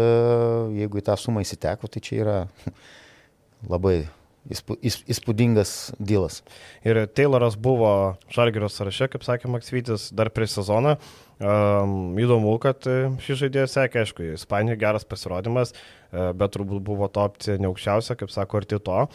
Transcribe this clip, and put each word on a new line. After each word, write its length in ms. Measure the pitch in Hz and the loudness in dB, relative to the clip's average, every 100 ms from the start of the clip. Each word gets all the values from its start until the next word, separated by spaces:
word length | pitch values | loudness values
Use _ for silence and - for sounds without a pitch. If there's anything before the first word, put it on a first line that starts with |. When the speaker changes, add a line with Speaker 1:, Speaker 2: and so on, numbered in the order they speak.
| 117 117 120 120 117 117 113 104 | 4 4 4 2 2 0 -2 -4
Speaker 1:
jeigu 200 | 104 101 | -4 -2
į 60 | 104 | 0
tą 80 | 101 | 0
sumą 240 | - 110 | 0 -2
įsiteko, 440 | 95 - 78 101 117 | -2 -4 -4 -4 -6
tai 120 | 107 | -10
čia 180 | - 113 | -6 -2
yra 180 | 107 101 92 - - | 0 -2 -4 -10 -12
<laughs> 1040 | - - - - - _ _ _ _ 107 | -12 -20 -20 -20 -20 _ _ _ _ -6
labai 300 | 87 95 85 78 - _ _ - | 0 2 2 0 -10 _ _ -14
įspu-, 280 | - - 107 | -12 -10 -4
įs-, 220 | 117 - - | -4 -4 -6
įspūdingas 640 | 113 - 107 120 110 95 - - - | -6 -2 2 4 4 2 -4 -12 -10
dylas. 420 | 101 104 82 - - - - - | 0 0 0 -6 -18 -20 -20 -6
Speaker 2:
Ir 200 | 113 113 104 | 0 2 2
Tayloras 500 | - 143 127 120 104 | 2 4 4 2 2
buvo 600 | 123 127 110 98 98 92 _ | 2 4 4 4 2 -2 _
Žalgirio 380 | - 120 107 104 | 2 2 2 -2
sąraše, 360 | - 98 - 131 | -4 -6 -2 -2
kaip 140 | - - | -2 -4
sakė 260 | 123 123 | -4 -2
Maksvytis, 580 | 123 - 127 120 107 - 98 | -6 -4 -6 -2 -4 -4 -2
dar 160 | 110 | -2
prieš 240 | - 110 - | 0 -2 -2
sezoną. 380 | 98 107 143 151 - - - _ | 0 2 4 2 -2 -20 -20 _
Ehm, 720 | 101 104 104 101 98 98 90 95 | 2 4 4 4 2 -2 -2 0
įdomu, 320 | 120 117 107 113 | 4 4 4 2
kad, 240 | 135 127 131 | 0 0 -2
e, 240 | 127 131 131 | 0 0 -4
šis 180 | - 135 | -4 -2
žaidėjas 300 | 139 139 131 | 0 0 0
sekė, 300 | 139 127 120 | 2 0 2
aišku, 220 | 107 - 82 78 | -2 -4 -8 -8
Ispanija 420 | - 104 113 113 | -4 0 0 0
geras 280 | 107 107 - | 0 0 -4
pasirodymas, 680 | 98 90 90 110 123 120 | -10 -6 -6 -2 0 -2
e, 560 | - - - - 87 90 92 | -4 -20 -20 -10 -4 -2 0
bet 160 | 101 | -2
turbūt 280 | 98 98 101 98 | -2 -6 -6 -4
buvo 220 | 101 101 | -4 -2
to 140 | 101 101 | 0 -2
opcija 320 | - 110 98 | -2 -4 -2
ne 120 | 95 | -2
aukščiausia, 480 | 92 104 104 - 120 | -2 0 0 0 -6
kaip 120 | 101 | -6
sako 320 | - 95 107 | -6 -4 -4
arti 160 | 98 104 | -2 -4
to. 280 | - 95 143 | -2 0 0